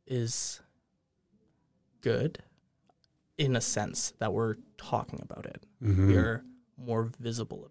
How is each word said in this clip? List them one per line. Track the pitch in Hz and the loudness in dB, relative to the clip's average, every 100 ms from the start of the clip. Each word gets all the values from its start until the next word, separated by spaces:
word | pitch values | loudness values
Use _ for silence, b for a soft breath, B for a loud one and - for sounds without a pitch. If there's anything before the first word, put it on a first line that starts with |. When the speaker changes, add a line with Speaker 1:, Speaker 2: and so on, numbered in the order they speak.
| - | -6
Speaker 1:
is | 123 117 - - - - _ _ _ _ _ _ _ _ _ _ _ _ _ | -2 -2 -2 -4 -6 -16 _ _ _ _ _ _ _ _ _ _ _ _ _
good | 117 117 156 - - _ _ _ _ _ _ _ _ - | 0 0 0 -4 -16 _ _ _ _ _ _ _ _ -2
in | 139 120 | 2 2
a | |
sense | - 110 104 - - - | 0 -2 -2 -4 -6 -2
that | 110 | -2
we're | 107 113 107 - - | 0 0 -2 -10 -20
talking | - 117 - - | -4 -2 -2 -10
about | - - - | -10 -12 -12
it. | - - _ | -14 -18 _
Speaker 2:
Mm-hmm. | 110 92 98 | 2 6 8
Speaker 1:
We | 92 | 8
are | 85 - - - _ - | 4 0 -8 -20 _ -12
more | 123 113 117 123 | -2 -2 -2 -4
visible | 117 117 110 - - | -6 -4 -6 -10 -14